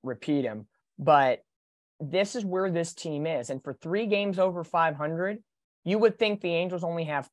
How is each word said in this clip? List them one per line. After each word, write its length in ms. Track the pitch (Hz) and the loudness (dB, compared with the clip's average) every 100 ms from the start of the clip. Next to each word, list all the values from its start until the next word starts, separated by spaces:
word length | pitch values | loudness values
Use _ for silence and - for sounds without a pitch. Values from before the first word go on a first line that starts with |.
repeat 420 | 131 123 - 143 123 | -10 -6 0 0 0
'em, 200 | 107 107 _ _ - | -6 -12 _ _ 0
but 460 | 147 147 131 123 _ _ _ _ _ - | 6 6 6 2 _ _ _ _ _ -12
this 360 | 147 180 196 247 | -2 0 0 -2
is 100 | 196 | -2
where 260 | 185 190 | 0 0
this 220 | 170 165 | 0 -2
team 340 | - 165 147 156 | -6 -6 -4 -2
is. 220 | 151 120 | -4 -4
And 120 | 135 | -8
for 120 | - | -8
three 340 | 131 165 196 226 | -10 -4 -2 0
games 320 | 202 202 185 | 0 0 0
over 240 | 185 175 | 0 0
five 320 | 160 170 165 143 | -2 0 2 0
hundred, 480 | 151 165 185 214 - _ _ _ | -4 -2 -4 -6 -14 _ _ _
you 160 | 170 208 | -2 2
would 180 | 220 202 | 2 4
think 220 | 214 208 | 0 0
the 160 | 180 170 | 0 0
Angels 300 | 180 175 170 | 0 -4 -4
only 180 | 170 | -4
have 260 | 160 143 135 | -2 -4 -6